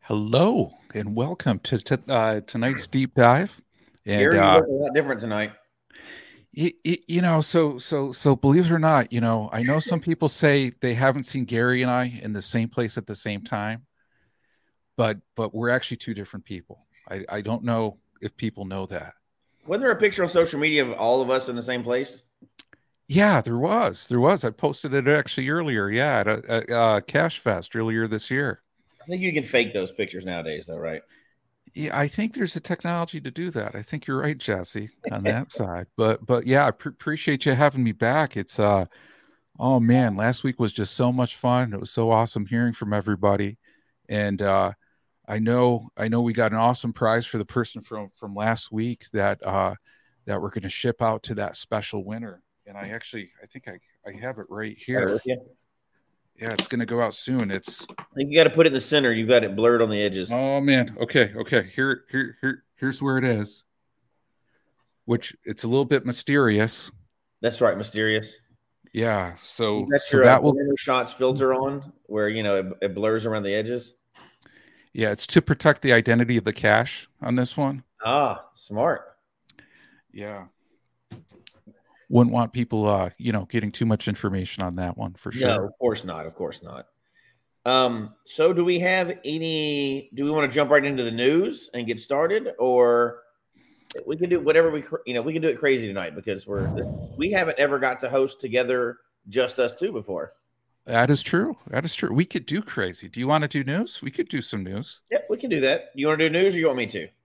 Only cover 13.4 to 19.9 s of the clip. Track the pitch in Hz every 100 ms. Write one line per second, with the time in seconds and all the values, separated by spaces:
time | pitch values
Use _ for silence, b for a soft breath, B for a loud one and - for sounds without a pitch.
13.4 | - 107 104 113 _ _ _ _ _ _
14.4 | _ _ _ _ _ - 113 104 _ -
15.4 | 110 104 120 127 - 117 - 101 98 101
16.4 | - 92 - - _ _ - 95 - 107
17.4 | 101 113 120 113 110 101 _ _ 107 _
18.4 | 113 101 98 98 95 92 - _ _ _
19.4 | _ _ 151 202 262